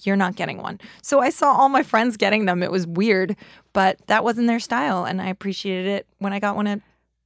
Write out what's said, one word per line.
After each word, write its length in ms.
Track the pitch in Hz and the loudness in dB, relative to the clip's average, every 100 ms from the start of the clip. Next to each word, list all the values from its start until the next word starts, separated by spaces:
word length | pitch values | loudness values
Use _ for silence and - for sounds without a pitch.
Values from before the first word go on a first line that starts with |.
you're 120 | 196 196 | -2 0
not 200 | 185 180 | 0 -4
getting 220 | 156 - | -8 -8
one. 160 | - - - - | -12 -14 -18 -12
So 180 | - 277 | 0 2
I 80 | 262 | 2
saw 220 | - 285 | 2 2
all 160 | 233 269 | 4 4
my 140 | 269 | 4
friends 340 | 269 220 240 214 | 2 2 0 0
getting 280 | 196 214 196 | 0 2 0
them. 160 | 180 | 0
It 80 | 180 | 0
was 160 | 190 170 | -2 -2
weird, 500 | 170 220 190 185 196 - - _ | 0 2 2 0 -4 -10 -20 _
but 240 | 202 190 - - | 0 2 0 0
that 160 | 214 | 0
wasn't 220 | 233 226 233 | 2 0 2
their 140 | 233 | 0
style. 440 | - 240 285 185 | -2 -2 0 -2
And 160 | - 185 | -2 -4
I 60 | 190 | -6
appreciated 580 | 185 196 185 202 185 190 | -6 -6 -6 -4 -4 -2
it 180 | 196 - - | -4 -6 -8
when 140 | 196 | -6
I 60 | 202 | -4
got 160 | 208 208 | -4 -2
one 120 | 208 | -2
at, 120 | 208 - _ _ _ | -4 -10 _ _ _